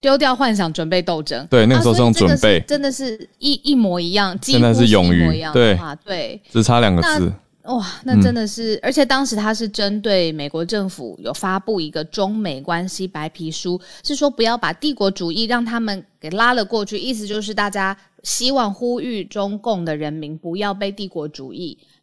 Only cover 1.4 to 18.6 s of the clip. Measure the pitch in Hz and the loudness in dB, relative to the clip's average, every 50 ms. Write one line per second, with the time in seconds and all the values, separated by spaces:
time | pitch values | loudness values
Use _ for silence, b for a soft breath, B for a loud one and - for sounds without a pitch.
1.4 | 143 - - 123 110 110 131 123 117 120 110 123 123 120 113 - 104 90 - - | -4 4 6 6 8 8 6 6 6 4 4 6 6 4 6 6 6 4 4 6
2.4 | - 110 98 82 - - 294 294 277 277 262 - 269 254 220 220 - - _ _ | 6 4 4 4 2 0 -2 0 0 -2 -2 -2 -6 -6 -6 -8 -12 -20 _ _
3.4 | - 285 285 - _ - 294 254 226 196 175 180 175 170 185 208 202 190 - 196 | -2 -2 -2 -2 _ 0 2 4 4 2 2 -2 -2 0 0 0 0 0 -2 -6
4.4 | - - - 123 120 120 117 113 120 113 107 101 90 87 87 85 85 82 80 78 | -4 0 4 4 6 6 6 6 6 6 6 6 6 6 4 4 4 4 2 0
5.4 | - - - 123 120 110 98 90 85 156 143 156 _ 208 190 175 143 98 - 208 | -4 -2 2 4 4 6 4 2 0 -6 -10 -12 _ -8 -6 -6 -6 -8 -10 -14
6.4 | _ _ - 120 110 - 120 120 117 104 92 85 82 330 311 101 92 87 95 - | _ _ 0 0 2 4 4 4 4 4 4 4 2 2 2 0 0 -2 -2 -6
7.4 | _ _ _ _ _ - 254 240 196 180 - - - 254 262 208 196 196 240 233 | _ _ _ _ _ -6 -4 -4 -4 -6 -10 -10 -4 2 4 4 4 4 2 0
8.4 | 220 208 208 226 233 220 214 - - 220 269 302 277 240 269 269 277 254 226 214 | -4 -4 -6 -6 -4 -4 -4 -2 -2 -2 2 2 2 2 2 0 0 -2 -2 -2
9.4 | 208 214 220 214 233 214 208 220 208 202 208 214 202 226 202 185 175 165 156 156 | -2 -2 -2 -2 -4 -6 -4 -2 -2 -2 -2 -2 0 2 2 2 2 0 -2 -4
10.4 | 143 143 - 160 170 175 220 208 196 190 - - 135 113 - - 92 110 135 - | -8 -6 -6 -6 -6 -4 -2 -4 -4 -4 -6 -8 -12 -12 -12 -10 -10 -10 -8 -6
11.4 | - 190 185 196 190 - 220 190 160 151 151 160 156 160 - - 196 190 214 220 | -4 -4 -4 -4 -2 -4 -4 -4 -4 -4 -6 -8 -8 -6 -4 -4 -2 -2 -2 -4
12.4 | 214 180 139 131 139 175 170 165 180 185 - - 185 185 - 156 151 160 _ - | -4 -6 -6 -8 -6 -4 -4 -4 -4 -6 -8 -8 -8 -8 -8 -8 -10 -10 _ -10
13.4 | 170 160 160 - - 185 180 180 B B B B B - 294 277 294 285 - - | -10 -10 -8 -8 -6 -6 -6 -6 B B B B B -6 -4 0 0 0 0 2
14.4 | 226 226 233 233 - 151 170 - - 302 277 - 208 196 190 - 185 170 165 214 | 0 0 0 0 -2 -4 -4 -2 -2 -4 -2 0 0 -2 0 -2 -6 -4 -2 -2
15.4 | 226 214 240 240 233 226 233 233 233 214 202 190 - _ _ _ - 156 165 208 | -2 -2 -2 -2 -2 -2 -4 -4 -4 -4 -6 -8 -10 _ _ _ -12 -8 -2 2
16.4 | 226 240 254 247 208 190 233 220 208 196 208 - - 254 262 220 208 196 208 214 | 2 2 4 2 0 -2 -2 -4 -4 -4 -8 -8 -6 -6 -6 -6 -6 -8 -8 -8
17.4 | 208 202 214 208 208 208 190 208 190 190 196 b b b b b _ - - - | -6 -6 -4 -2 -2 -2 -2 -2 -2 -4 -4 b b b b b _ -6 -6 -2
18.4 | 294 254 277 269 | -2 0 0 0